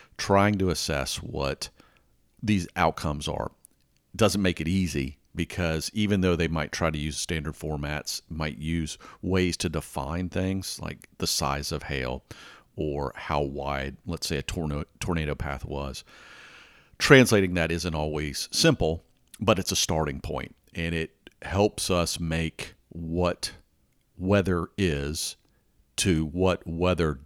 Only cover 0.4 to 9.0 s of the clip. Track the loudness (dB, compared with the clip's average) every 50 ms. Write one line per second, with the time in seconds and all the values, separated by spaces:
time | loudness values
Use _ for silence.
0.4 | 6 6 4 2 2 0 0 0 -2 -2 -2 -2 -2 -4 -6 -8 -8 -8 -6 -4
1.4 | -2 -2 -4 -4 -8 -12 -14 _ _ _ _ _ _ _ _ _ _ _ _ _
2.4 | 0 2 2 2 2 -2 0 2 2 2 2 0 -2 -4 -4 -4 -4 -6 -4 -4
3.4 | -6 -8 -10 _ -20 -20 _ _ _ _ _ _ _ _ 0 2 4 4 4 4
4.4 | 2 2 0 0 0 2 2 2 2 2 0 -2 -2 -4 -6 -12 _ _ -6 -6
5.4 | -6 -4 -2 -2 0 0 0 -2 -4 -4 -2 0 0 2 2 4 4 4 4 2
6.4 | 2 0 0 -2 -2 -4 -2 -2 0 0 0 0 -4 -4 -4 -4 -4 -4 -4 -4
7.4 | -4 -6 -8 -8 -6 -6 -4 -4 -4 -4 -4 -6 -6 -6 -8 -10 -10 -8 -6 -4
8.4 | -4 -4 -4 -6 -4 -2 -2 -2 -2 -4 -6 -10